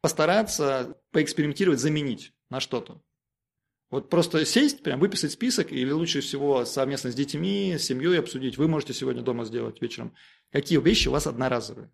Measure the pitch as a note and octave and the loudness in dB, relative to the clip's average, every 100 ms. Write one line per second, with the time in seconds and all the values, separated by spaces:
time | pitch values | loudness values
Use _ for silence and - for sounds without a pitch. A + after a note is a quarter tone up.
0 | D#3 - D#3 G3 G#3+ - C#3+ C3+ B2 - | -2 2 4 4 2 0 0 0 -4 -10
1 | _ - D3+ - D3 C#3+ G3 C#3 C#3 D3+ | _ 0 0 0 0 2 2 4 2 0
2 | C#3+ G#2+ - _ _ C3 - B2 - - | -2 -6 -10 _ _ -8 -4 -6 -6 -18
3 | _ _ _ _ _ _ _ _ _ C3+ | _ _ _ _ _ _ _ _ _ -8
4 | - F3 E3+ A3 A3+ A3+ C#4+ C#4+ - C3 | 0 2 2 2 2 4 4 2 -4 0
5 | F#3+ G3 D3 - A#3+ - D#3 C3+ B2+ D3+ | 0 2 -4 -2 -2 0 -2 -2 0 0
6 | E3 C#3+ - C#3+ C#3+ C3+ A#2+ - C3+ C#3 | 0 -2 -4 -2 2 2 0 -2 -2 -2
7 | C3 A#2+ C#3+ D3 F3 G3+ G3 E3 - B2+ | -4 -4 -4 -2 -2 0 0 -2 -2 -2
8 | D#3 F3 - C3 C3 A#2 D#3 D#3 C#3+ B2 | 2 2 0 -4 -6 0 2 2 -2 -4
9 | C3 B2 A#2+ A#2+ A2+ A#2 A#2 - A#2+ - | -4 -2 -2 -4 -4 -6 -6 -6 -8 -8
10 | A#2 - - _ _ C#3+ - D#3 C3 A2+ | -12 -14 -20 _ _ -2 4 4 6 4
11 | C3 C3+ D3+ A#2 C3 B2 A2 G#2+ A2+ | 2 0 -2 -2 0 0 -4 -14 -18